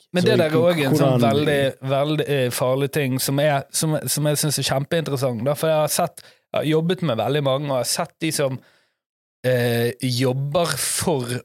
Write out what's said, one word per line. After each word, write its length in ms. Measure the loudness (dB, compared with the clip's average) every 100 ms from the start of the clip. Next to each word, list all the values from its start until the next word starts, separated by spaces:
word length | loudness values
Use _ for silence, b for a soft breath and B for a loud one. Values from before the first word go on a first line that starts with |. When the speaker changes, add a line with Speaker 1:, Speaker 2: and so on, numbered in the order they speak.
| _ 0
Speaker 1:
Men 60 |
Speaker 2:
Så 60 | 2
Speaker 1:
det 60 | 4
der 60 | 2
er 80 | 4
Speaker 2:
hvordan 380 | 4 2 2
Speaker 1:
også 100 | 2
en 160 | 4 4
sånn 40 | 4
veldig, 320 | 2 2 2 0 -2
veldig, 440 | -2 0 0 -2 0
eh, 200 | 0 0
farlig 380 | 0 0 0 0
ting 280 | -2 -2 -2
som 180 | -2 0
er, 280 | 2 0 -2
som, 240 | -2 0 -2
som 240 | -2 -2 0
jeg 140 | 0
synes 180 | -2 -2
er 80 | -2
kjempeinteressant, 760 | -2 -2 -4 -2 -2 -2 -2
da. 100 | -2
For 140 | 0 0
jeg 120 | 2
har 100 | 0
sett, 320 | 0 -2 -6
jeg 340 | -20 _ _ -4
har 100 | 0
jobbet 320 | 0 0 -2
med 160 | -2 0
veldig 220 | 0 0
mange, 240 | 0 -2 -2
og 80 | -2
jeg 80 |
har 60 | -2
sett 220 | -4 -6 -6
de 140 | -4
som, 240 | -2 -2 -4 b b b b _ _ _ _
eh, 460 | 0 2 2 2 0 -2 -2
jobber 640 | 0 0 0 -2 0 0 -2
for 560 | -4 -2 0 -2 -2 -8